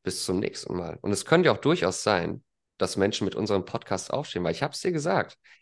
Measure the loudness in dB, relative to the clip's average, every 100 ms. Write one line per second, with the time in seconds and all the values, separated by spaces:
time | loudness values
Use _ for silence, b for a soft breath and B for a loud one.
0 | -8 -6 -2 0 -2 -4 -6 -6 -6 -6
1 | -4 -2 4 6 6 4 2 2 2 0
2 | 2 2 2 -4 -12 _ _ -4 -2 2
3 | 2 2 -2 -2 0 0 -2 -6 -4 -4
4 | -2 -4 -4 -2 -2 0 -2 -2 -2 -2
5 | 0 0 -2 -8 b b